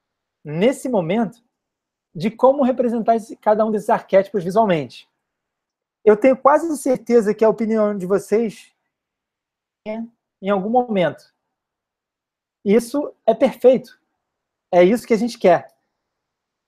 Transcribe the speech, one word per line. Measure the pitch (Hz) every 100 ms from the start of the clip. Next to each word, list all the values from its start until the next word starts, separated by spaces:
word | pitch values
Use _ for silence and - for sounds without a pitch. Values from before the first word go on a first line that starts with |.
| _ _ _ _
nesse | 147 156 226 262 269
momento | 220 160 214 202 - _ _ _ _ _ _ _
de | 156 208
como | 226 254 285
representar | 254 262 247 226 208 226
esse, | 220 -
cada | - 214 220
um |
desses | 208 -
arquétipos | 208 - 196 190 208
visualmente. | 170 202 220 165 123 - - _ _ _ _ _ _ _ _ _
Eu | 214 208
tenho | 262 262
quase | 269 302 330 294
certeza | 277 254 - 240 202
que | 208 220
a |
opinião | 208 214 220 208 208
de | 180
vocês | 196 - 214 226 - - _ _ _ _ _ _ _ _ _ _ _ 214
é | 220 233 _ _ _
em | 190
algum | 202 202
momento. | 247 247 196 160 135 _ _ _ _ _ _ _ _ _ _ _ _ _ _
Isso | 202 226 240 285 - - -
é |
perfeito. | 220 269 - 247 254 - _ _ _ _ _ _ _ _
É | 180
isso | 180 233 -
que |
a | 214
gente | 233 -
quer. | 190 165 - _ _ _ _ _ _ _ _ _